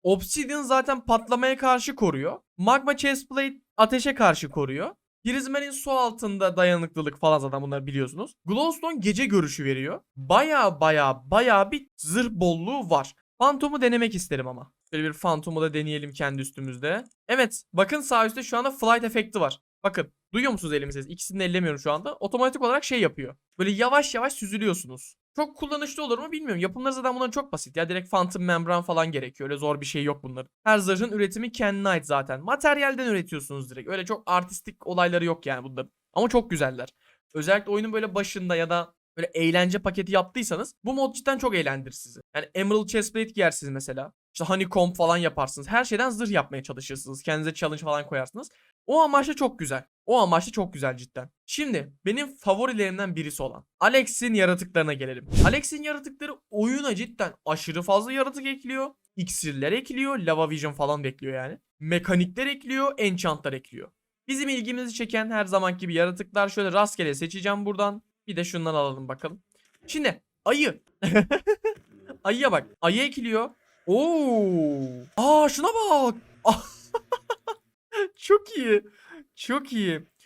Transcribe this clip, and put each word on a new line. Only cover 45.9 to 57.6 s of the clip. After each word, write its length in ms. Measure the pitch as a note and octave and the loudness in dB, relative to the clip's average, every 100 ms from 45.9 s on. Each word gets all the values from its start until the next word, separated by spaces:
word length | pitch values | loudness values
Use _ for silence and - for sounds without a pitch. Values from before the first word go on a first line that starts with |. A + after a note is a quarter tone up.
| G#3 B3+ | 0 0
zırh 200 | G#3+ A#3 | -2 0
yapmaya 320 | F#3 C3+ C3+ | 0 0 -6
çalışırsınız. 600 | - C3+ C3+ C3+ C3+ C3+ | -10 -12 -12 -12 -12 -8
Kendinize 320 | - D#3 D#3 | -4 -2 -2
challenge 280 | D#3 D#3+ D3+ | -4 -4 -4
falan 240 | D#3 D3 - | -4 -4 -2
koyarsınız. 440 | C#3 B2+ G#3+ D#4 _ _ _ - | -6 -6 -10 -16 _ _ _ 2
O 140 | D4+ | 4
amaçla 340 | D#4 C#4 C#4 | 6 4 2
çok 240 | D4 C4 - | 0 -2 -2
güzel. 260 | D3+ C3 - _ - | -6 -6 -8 _ 2
O 120 | A#3+ | 4
amaçla 340 | F#3 E3+ F3+ | 6 4 2
çok 200 | A3 F3+ | -4 -4
güzel 240 | C#3+ C3+ B2+ | -4 -4 -4
cidden. 340 | B2+ B2+ C3 _ - | -10 -14 -14 _ -8
Şimdi 460 | - D4 F#3+ - - | -6 -2 -4 -6 -6
benim 320 | F#3+ A#3+ C#4+ - | -4 -4 -4 -4
favorilerimden 800 | G3+ G3 B3+ A3 G3 F#3 G3 D#3+ | 0 2 0 0 -2 -2 -4 -4
birisi 260 | D3+ - | -6 -6
olan 220 | C3 A#2 - - | -8 -10 -18 0
Alex'in 540 | G3 C4 B3 - A#3+ | 4 4 2 0 0
yaratıklarına 580 | A3 F#3 F3+ F#3 E3+ D#3 | 4 4 2 0 0 0
gelelim. 340 | C#3 C3 B2 - - | -2 -6 -10 2 6
Alex'in 380 | - C#4 D4 D4+ | 8 6 0 -6
yaratıkları 540 | D4+ D4 D4 C#4 D4 C#4 _ | -6 -8 -10 -12 -12 -12 _
oyuna 440 | G#3 A3 C4+ C#4+ | 0 0 0 -2
cidden 380 | F#3+ A#3+ - G#2+ - - | -2 -4 -4 -6 -4 -4
aşırı 360 | D#3 | -4